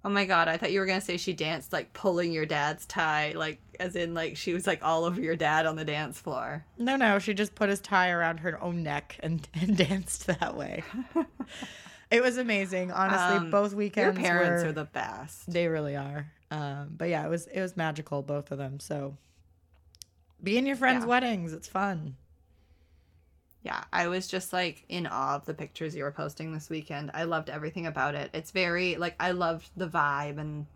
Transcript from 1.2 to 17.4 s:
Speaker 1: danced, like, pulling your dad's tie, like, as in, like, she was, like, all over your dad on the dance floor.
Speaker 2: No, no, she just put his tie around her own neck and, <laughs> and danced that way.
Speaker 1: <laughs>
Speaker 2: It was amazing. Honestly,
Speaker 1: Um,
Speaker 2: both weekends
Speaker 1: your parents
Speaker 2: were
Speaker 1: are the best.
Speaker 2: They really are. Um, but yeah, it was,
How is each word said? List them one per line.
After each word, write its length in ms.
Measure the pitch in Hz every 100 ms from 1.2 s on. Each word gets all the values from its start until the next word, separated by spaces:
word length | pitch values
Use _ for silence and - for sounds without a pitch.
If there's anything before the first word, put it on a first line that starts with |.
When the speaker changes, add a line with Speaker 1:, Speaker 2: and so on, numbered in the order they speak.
| -
Speaker 1:
danced, 400 | 165 156 156 -
like, 180 | 165 -
pulling 400 | - 202 175 175
your 140 | 160 151
dad's 400 | 151 147 160 -
tie, 460 | - 160 151 151 160
like, 240 | 156 151 - -
as 180 | 185 170
in, 180 | 170
like, 220 | 170 160 151
she 160 | -
was, 120 | 175 202
like, 160 | 165
all 220 | 156 165
over 160 | 170 180
your 160 | 160 165
dad 300 | 151 156 160
on 100 | 160
the 80 |
dance 340 | 156 147 151 -
floor. 460 | - 127 117 147 - -
Speaker 2:
No, 180 | 240 269
no, 220 | 226 202
she 160 | 208
just 200 | 196 208
put 140 | - 208
his 120 | 196
tie 300 | - 190 180
around 280 | 170 165 160
her 220 | 175 156
own 200 | 175 170
neck 360 | 156 143 - -
and, 240 | 160 165 -
<laughs> 100 | 160
and 160 | 185 190
danced 500 | 151 196 - - -
that 300 | 175 170 -
way. 260 | 139 - - 226 247
Speaker 1:
<laughs> 100 | 320 285 - - - - - - - -
Speaker 2:
It 140 | 233
was 140 | 254 247
amazing. 520 | 240 202 190 185 180
Honestly, 460 | 185 190 196 180 180
Speaker 1:
Um, 140 | 165
Speaker 2:
both 200 | 202 208
weekends 460 | 202 208 208 262 185
Speaker 1:
your 80 | 180
parents 380 | 175 175 175
Speaker 2:
were 60 | 160
Speaker 1:
are 20 |
the 100 | 156
best. 680 | 151 - 110 107 147 - -
Speaker 2:
They 200 | 170 170
really 260 | 160 151
are. 320 | 143 139 143 147 _ _
Um, 380 | 156 143 139 143 160
but 120 | 170
yeah, 160 | 160
it 40 | 156
was, 180 | 170